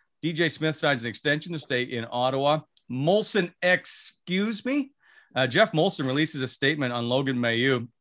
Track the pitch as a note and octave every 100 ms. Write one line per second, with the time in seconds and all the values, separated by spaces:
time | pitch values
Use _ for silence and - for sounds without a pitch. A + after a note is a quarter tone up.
0 | _ _ D#3+ D#3+ E3 - D#3 D3+ D3+ C3+
1 | A#2 G#2 C#3+ D3+ F3 E3 - B2 B2 A#2+
2 | A#2 A#2+ B2+ C3+ C#3 D#3 - _ - B2+
3 | D3 G3+ G#3 G#3+ F3 - F3+ F3+ - -
4 | - - - F3+ G#3 G#3 B3 C#4+ C4+ _
5 | _ _ _ B2+ C3 C3+ A3 D3+ F#3 -
6 | C3 C3+ D#3 C#3 C3 - C#3 D3+ B2+ A#2+
7 | A#2+ B2+ C3+ B2 A#2+ A2+ C3 C3 B2 _